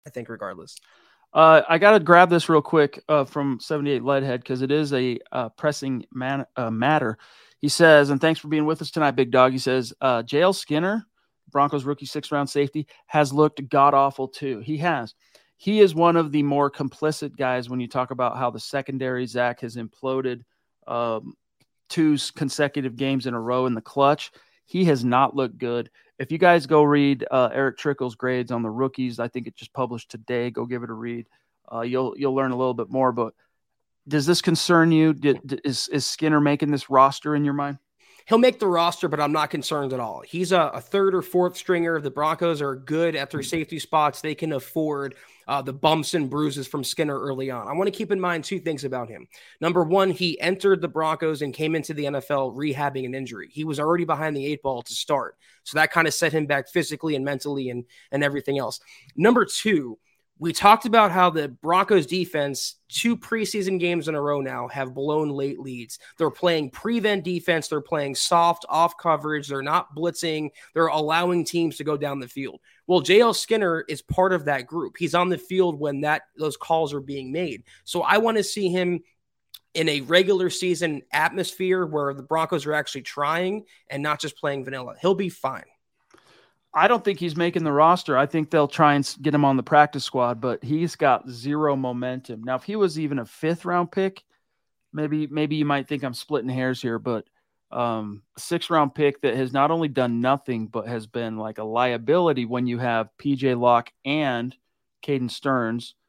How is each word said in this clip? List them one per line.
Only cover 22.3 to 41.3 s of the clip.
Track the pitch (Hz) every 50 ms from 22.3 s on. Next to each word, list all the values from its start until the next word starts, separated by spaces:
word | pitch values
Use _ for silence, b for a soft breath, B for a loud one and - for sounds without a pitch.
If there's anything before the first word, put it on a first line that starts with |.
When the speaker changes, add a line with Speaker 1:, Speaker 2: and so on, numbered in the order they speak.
Speaker 2:
consecutive | - - 151 135 - - 147 139 - 147 135 131 117
games | 117 139 135 135 135 123
in | 131 120
a | 117
row | 113 117 123 127 127
in | 127 120
the | 113 -
clutch. | - - 143 139 139 151 151 - - b b b b b b b
He | _ - 180 185
has | 170 147 127 117
not | 127 123 127 139 127 -
looked | 139 131 120 120 113
good. | 127 120 120 120 117 - b b b b b _
If | 135 -
you | 160
guys | 160 170 175 175 165 135
go | 131 160 151 151
read, | 147 147 147 143 143 139 123 - -
uh, | - 131 127 113
Eric | - 131 139 135 - -
Trickle's | - 151 139 - 135 123 113
grades | _ - 127 127 127 123 120 127
on | 117 117
the | 110
rookies, | 107 120 131 135 - - 127 123 117 113
I | 117
think | 117 _ 127 117
it | 110 -
just | - - - _
published | - 127 117 120 117 - _
today. | - 117 110 - 123 120 120 123
Go | 110 117 117
give | 120 123 120 117
it | 117
a | 113
read. | 110 117 120 117 117 113 _ _ _ _ _ _ _ _ - -
Uh, | 117
you'll, | 117 123 123 127 131 123 -
you'll | - 139 135 131
learn | 135 135 131 127
a |
little | 123 131 127 127
bit | 123 113 95
more, | 135 131 131 127
but | 120 120 117 110 - _ _ _ _ _ _ _ _ _ _ _ _ _ _
does | 147 151 151 135
this | 151 175 165 -
concern | 196 170 160 - - 175 170 160 165 165
you? | 156 156 160 156
Did, | 131 131 147 131 - -
d-, | 135 139 127 _
is, | 147 127 - - -
is | - 147 131
Skinner | - - - 160 156 156 151
making | 147 143 143 143 165 147 147
this | 135 - -
roster | 135 131 135 135 139 - - 151 151
in | 147 147
your | 143 139
mind? | 147 143 143 143 139 _ _ _ b b b b b b
Speaker 1:
He'll | - 220 226
make | 240 254 247 -
the | 220 196
roster, | 175 170 170 175 170 - - 170
but | 151 147
I'm | 147 143 151
not | 156 151 147
concerned | - 156 131 - 160 147 143 131 131
at | 127
all. | 120 110 92 65 -
He's | - - 175 185 165 190
a, | 180 160 143 -
a | 127
third | 120 - - 196 196 196 185
or | 185 170
fourth | -